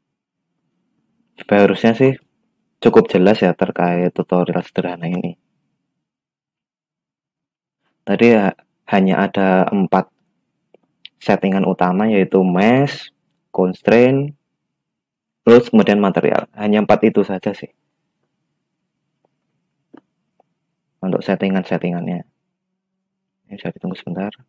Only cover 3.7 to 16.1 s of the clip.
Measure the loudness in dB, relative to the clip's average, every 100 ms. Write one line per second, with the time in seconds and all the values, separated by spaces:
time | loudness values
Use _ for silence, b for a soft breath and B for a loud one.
3.7 | -2 -2 -2 -2 -4 -2 -2 -2 -4 -6
4.7 | -6 -8 -8 -8 -6 -8 -12 _ _ _
5.7 | _ _ _ _ _ _ _ _ _ _
6.7 | _ _ _ _ _ _ _ _ _ _
7.7 | _ _ _ -6 2 4 4 2 -4 _
8.7 | _ -4 0 0 0 -2 -2 0 0 0
9.7 | -2 0 -2 -2 _ _ _ _ _ _
10.7 | _ _ _ -20 _ -2 0 0 -2 -2
11.7 | 0 -2 0 0 0 0 0 0 2 2
12.7 | 2 0 -6 -18 _ _ _ _ -4 -4
13.7 | -2 2 4 4 2 -4 -12 _ _ _
14.7 | _ _ _ _ _ _ _ 4 6 6
15.7 | 2 2 0 0